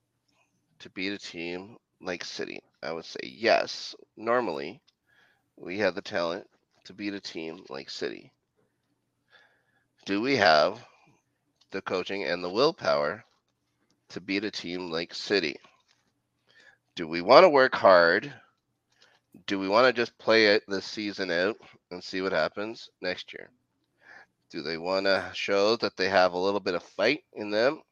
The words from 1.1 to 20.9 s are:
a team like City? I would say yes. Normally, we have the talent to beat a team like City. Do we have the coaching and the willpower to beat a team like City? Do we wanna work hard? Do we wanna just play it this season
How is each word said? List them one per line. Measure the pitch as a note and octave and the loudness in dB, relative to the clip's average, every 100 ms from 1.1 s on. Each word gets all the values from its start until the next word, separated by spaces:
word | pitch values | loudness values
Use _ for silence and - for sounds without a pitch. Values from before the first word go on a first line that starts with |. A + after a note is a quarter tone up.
a | G2+ | -6
team | - E2+ E2+ F2+ G2+ A#2 _ _ | -10 -10 -8 -8 -12 -20 _ _
like | F2 F2 | -10 -8
City? | - - G1+ G1+ - _ | -8 -10 -10 -12 -20 _
I | C2 | -10
would | E2 - | -10 -10
say | - | -14
yes. | - B1+ A2 E2+ - - - - _ - | -14 -2 2 2 2 -8 -14 -16 _ -8
Normally, | A2 B2 A2 D2 D2 B2 _ _ _ _ _ _ _ - | -2 -2 -2 -6 -10 -14 _ _ _ _ _ _ _ -18
we | E2+ F#2+ | -10 -2
have | G2+ F2 | -2 -2
the | |
talent | - G2+ E2+ F#2 - _ _ _ - | -6 -4 -4 -4 -10 _ _ _ -20
to | |
beat | F#2 G2+ | -12 -10
a | G2+ | -10
team | - E2+ D#2+ E2+ - | -12 -12 -12 -14 -14
like | C#2 C#2 | -16 -14
City. | - D2 G1+ C#3 _ _ _ _ _ _ _ _ _ _ _ _ _ _ _ _ _ - | -10 -10 -10 -18 _ _ _ _ _ _ _ _ _ _ _ _ _ _ _ _ _ -6
Do | G2+ | -4
we | B2+ C3+ | -2 4
have | F#2+ D2+ E2 A2 - _ _ _ _ _ _ _ _ | 6 6 4 -2 -14 _ _ _ _ _ _ _ _
the | G2 | -12
coaching | - F#2+ F2+ G2 D2+ | -6 -6 -4 -6 -4
and | F2 | -4
the | F2+ | -4
willpower | G2+ D3 - F2+ C#2+ D2 G#2+ - _ _ _ _ _ _ _ - | 0 0 0 0 0 0 -6 -12 _ _ _ _ _ _ _ -18
to | - | -12
beat | F#2+ G2 | -6 -4
a | G#2 | -4
team | - F2 F2+ F2+ | -8 -10 -8 -6
like | D#2+ F2 | -8 -8
City? | - - G2+ D#2 - _ _ _ _ _ _ _ _ _ _ _ _ _ - | -10 -2 0 0 -6 _ _ _ _ _ _ _ _ _ _ _ _ _ -12
Do | E2 | -8
we | E2+ | -2
wanna | F2 C#3 F#3 | 6 8 10
work | C#3+ C3 - | 6 2 4
hard? | G#2 F2+ E2+ F#2+ C#3+ - _ _ _ _ _ _ _ _ _ - - | 8 8 8 4 -2 -12 _ _ _ _ _ _ _ _ _ -16 -8
Do | G2 | -4
we | F#2+ | 2
wanna | G#2+ B2+ | 4 4
just | A#2 A#2 - | 2 -4 -4
play | - A2 G#2+ | 2 6 6
it | G#2 - | 4 0
this | F#2+ | -8
season | - | -8